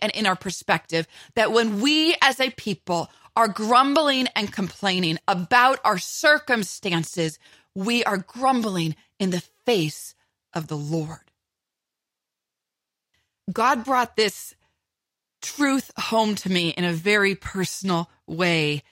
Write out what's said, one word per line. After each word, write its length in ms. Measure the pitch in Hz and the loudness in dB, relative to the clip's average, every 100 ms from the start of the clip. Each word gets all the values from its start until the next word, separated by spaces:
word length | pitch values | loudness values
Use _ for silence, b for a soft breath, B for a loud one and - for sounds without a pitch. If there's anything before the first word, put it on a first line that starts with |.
and 100 | 214 | -4
in 120 | - 208 | -2 -2
our 100 | 185 | -2
perspective, 720 | 190 - - 165 - 165 165 B B - | -4 -6 -2 -2 0 -4 -4 B B 0
that 160 | 220 | 2
when 300 | 220 226 202 | 2 2 0
we 340 | 277 311 320 339 | 2 2 2 4
as 180 | 269 262 | 4 4
a 100 | 262 | -2
people 600 | - 220 190 - 170 - b b - | -4 -6 -6 -2 -2 -4 b b 0
are 120 | 226 | 2
grumbling 800 | 190 214 247 269 285 294 262 254 220 | 0 2 4 4 4 2 2 0 -2
and 180 | 208 | -4
complaining 640 | - 175 - 196 185 170 165 - | -4 -6 -4 -2 0 0 -2 -2
about 520 | 175 175 247 254 269 | -2 2 4 4 2
our 140 | - 196 | 0 -2
circumstances, 1400 | - - 311 302 - 233 190 - 196 170 160 - 160 - b b b | -4 0 2 2 2 -2 -2 -8 -4 -4 -4 -4 -4 -6 b b b
we 300 | 196 190 240 | -6 -2 0
are 140 | 220 196 | 0 -4
grumbling 800 | - 240 262 247 220 185 165 151 b - | -6 -2 0 2 0 -2 -2 -4 b -4
in 140 | 190 | -2
the 100 | 175 - _ - | -2 -6 _ 0
face 480 | 214 156 - - - _ _ _ | 0 0 -6 -16 -20 _ _ _
of 140 | 170 151 | -10 -8
the 100 | 151 | -8
Lord. 540 | 147 165 156 160 _ _ _ _ _ _ _ _ _ _ _ _ _ _ _ _ _ _ _ _ _ _ - | -4 -4 -4 -10 _ _ _ _ _ _ _ _ _ _ _ _ _ _ _ _ _ _ _ _ _ _ -8
God 320 | 185 240 269 | 0 2 2
brought 320 | 233 254 240 - | 0 0 0 0
this 380 | 214 - - - _ _ _ _ _ _ _ _ | 0 -2 -12 -20 _ _ _ _ _ _ _ _
truth 500 | - - 285 269 - - | -12 -2 0 0 -2 -8
home 380 | - 220 214 202 | -2 0 2 0
to 140 | 190 | -2
me 200 | 180 170 | 0 0
in 140 | 165 | -2
a 100 | 175 | -2
very 400 | 165 190 208 196 | -2 2 2 2
personal 760 | 190 - 190 175 - 190 170 170 b - | -2 -6 -4 -4 -4 -2 -2 -2 b -10
way 560 | 160 180 165 151 147 - | -2 0 2 0 -2 -8